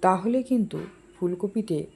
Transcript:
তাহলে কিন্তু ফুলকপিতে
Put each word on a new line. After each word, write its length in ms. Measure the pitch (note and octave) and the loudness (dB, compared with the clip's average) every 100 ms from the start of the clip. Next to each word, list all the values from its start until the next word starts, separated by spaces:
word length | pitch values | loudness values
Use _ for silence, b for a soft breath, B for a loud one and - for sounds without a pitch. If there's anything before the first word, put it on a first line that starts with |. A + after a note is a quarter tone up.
তাহলে 360 | F#3 F#3 G3+ B3 | 4 4 2 0
কিন্তু 360 | B3 B3+ G#3 D#3 F3+ - - | 2 0 0 -2 -10 -14 -20
ফুলকপিতে 640 | - F3+ F3 G3+ G#3 G#3+ D#3 D#3 | -4 -4 -2 -2 -2 -2 -2 -4